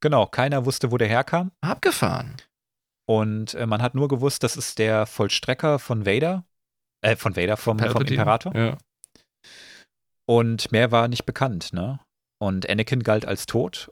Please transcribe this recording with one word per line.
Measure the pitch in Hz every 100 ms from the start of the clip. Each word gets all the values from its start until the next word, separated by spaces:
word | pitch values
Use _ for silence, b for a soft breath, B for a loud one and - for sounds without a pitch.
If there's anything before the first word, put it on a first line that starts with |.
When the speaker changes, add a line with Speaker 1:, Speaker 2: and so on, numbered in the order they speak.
Speaker 1:
Genau, | 151 139 101
keiner | - 131 143 127
wusste, | - 123
wo | 120
der | 107
herkam. | 117 135 170 180 -
Speaker 2:
Abgefahren. | 156 - 381 - 95 87 - - - _ _ _ _ _ -
Speaker 1:
Und, | 110 107 110 110
äh, | -
man | 117 107
hat | 123
nur | 131 143
gewusst, | 135 139 -
das | 123 -
ist | - -
der | 110 110 107
Vollstrecker | - 101 - - 131 160 143
von | - 113
Vader. | 101 110 160 185 - _ _ _ _ _
Äh, | 104 110
von | 110
Vader, | 87 87 107
vom, | - 110
vom | 113
Speaker 2:
Palpatine. | 117 139 135
Speaker 1:
Imperator. | 104 113 185
Speaker 2:
Ja. | 113 113 143 _ _ _ _ _ _ - B B B B _ _ _ -
Speaker 1:
Und | 117 117 113 -
mehr | 110 120
war | 117 120
nicht | 120
bekannt, | - - 135 90 -
ne? | 87 98 139 _ _ _ -
Und | 101 95 -
Anakin | 101 110 127
galt | 110 107
als | 104 95 -
tot. | 113 90 - -